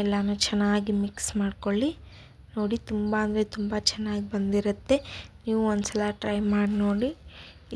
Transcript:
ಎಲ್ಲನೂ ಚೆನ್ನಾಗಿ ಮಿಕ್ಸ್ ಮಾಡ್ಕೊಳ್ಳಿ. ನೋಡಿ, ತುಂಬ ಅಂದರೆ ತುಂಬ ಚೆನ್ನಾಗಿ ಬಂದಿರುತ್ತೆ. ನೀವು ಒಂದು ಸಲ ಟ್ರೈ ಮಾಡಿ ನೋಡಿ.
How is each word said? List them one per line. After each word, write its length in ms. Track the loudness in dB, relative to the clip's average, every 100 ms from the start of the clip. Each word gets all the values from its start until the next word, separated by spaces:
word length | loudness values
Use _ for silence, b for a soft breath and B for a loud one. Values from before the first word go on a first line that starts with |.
ಎಲ್ಲನೂ 300 | 2 2 0 0 0
ಚೆನ್ನಾಗಿ 460 | 2 2 2 2 0
ಮಿಕ್ಸ್ 300 | -2 -4 -4 0
ಮಾಡ್ಕೊಳ್ಳಿ. 500 | -2 -2 -2 0 0 -2 B B B B -10 -4
ನೋಡಿ, 200 | -2 -2 -2
ತುಂಬ 220 | -2 0 0 2
ಅಂದರೆ 160 | 0 0 -2
ತುಂಬ 180 | -2 -2 -2
ಚೆನ್ನಾಗಿ 340 | -2 -2 -2 -2
ಬಂದಿರುತ್ತೆ. 640 | -2 2 2 2 0 2 2 B B B -10
ನೀವು 160 | -2 2 2
ಒಂದು 140 | 2 0
ಸಲ 180 | 0 -2 -2
ಟ್ರೈ 160 | -2 0 2
ಮಾಡಿ 200 | 4 2 2
ನೋಡಿ. 260 | 2 2 0 -2 -14 B B B -8